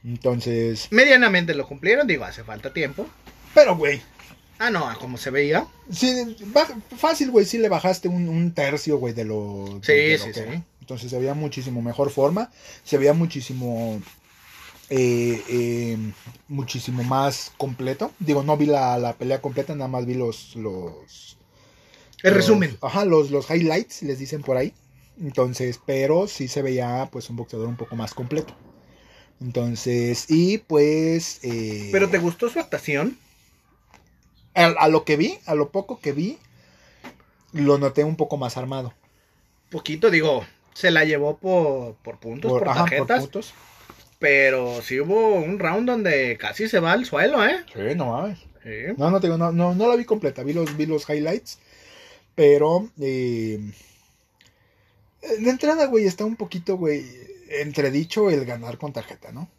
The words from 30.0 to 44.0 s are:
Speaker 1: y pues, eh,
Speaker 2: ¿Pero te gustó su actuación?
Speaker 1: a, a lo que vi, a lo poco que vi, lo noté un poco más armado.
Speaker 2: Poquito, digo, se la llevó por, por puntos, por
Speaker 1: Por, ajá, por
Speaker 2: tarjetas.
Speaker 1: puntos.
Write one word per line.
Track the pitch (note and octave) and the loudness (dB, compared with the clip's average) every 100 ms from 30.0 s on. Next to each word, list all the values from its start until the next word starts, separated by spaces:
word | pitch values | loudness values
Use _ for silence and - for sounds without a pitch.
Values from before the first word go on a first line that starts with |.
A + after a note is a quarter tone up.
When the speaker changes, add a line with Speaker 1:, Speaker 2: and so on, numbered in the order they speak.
| A#2+ A#2 - | 0 -2 2
Speaker 1:
y | D#3 F3+ A3 | 2 4 0
pues, | - D#3 D3 D#3 D#3+ E3 E3 - | 2 4 4 4 2 0 -4 -10
eh, | B2+ A#2 A2 G#2+ G2+ | -6 -4 -4 -6 -2
Speaker 2:
¿Pero | G3 G3 | 0 2
te | F#3 | 2
gustó | E3+ E3 A#3+ | 0 -2 -4
su | E4+ | -4
actuación? | - - - C#3+ G3+ - _ _ _ _ _ _ _ _ _ _ _ _ _ | -6 -6 -2 -2 -2 -4 _ _ _ _ _ _ _ _ _ _ _ _ _
Speaker 1:
a, | - E3+ | 4 4
a | E3 D#3 | 6 6
lo | D#3+ | 4
que | D#3 D3+ | 4 2
vi, | G#3+ G4 - | 2 -2 -4
a | D3+ | -2
lo | C#3+ | 0
poco | G3 F#3+ B2 | -4 -6 -8
que | D3+ | -6
vi, | C#3 F#3 D#4 _ _ _ _ _ _ - _ _ _ _ | -4 -4 -6 _ _ _ _ _ _ -20 _ _ _ _
lo | D#3 C#3+ C#3+ | 0 4 4
noté | C#3 D3 | 4 2
un | D3+ D#3+ | 0 0
poco | D3+ C#3+ | -2 -2
más | B2 C3 | -6 -6
armado. | B2+ C3+ B2 _ _ _ _ _ _ _ _ | -8 -8 -10 _ _ _ _ _ _ _ _
Speaker 2:
Poquito, | D#3+ - D#3 A3 | -14 -10 2 4
digo, | E3+ D#3 B2+ - _ _ | 4 2 0 -4 _ _
se | - F#3 | 0 2
la | D#3+ | 4
llevó | D#3 D3 D3 D3+ | 2 2 0 -2
por, | F#3+ F3+ D3+ C3+ A#2+ G#2+ | 2 2 2 0 -6 -14
por | - - | -16 -14
puntos, | A2+ A#2+ B2+ | -12 -6 0
por | B2+ | 2
Speaker 1:
Por, | C#3 | 2
ajá, | C3 | 2
por | E3+ | 2
Speaker 2:
tarjetas. | C#3+ C3+ B3 | 2 0 0
Speaker 1:
puntos. | C3+ G3 - - - - - - | -2 -10 -12 -20 -20 -20 -20 -20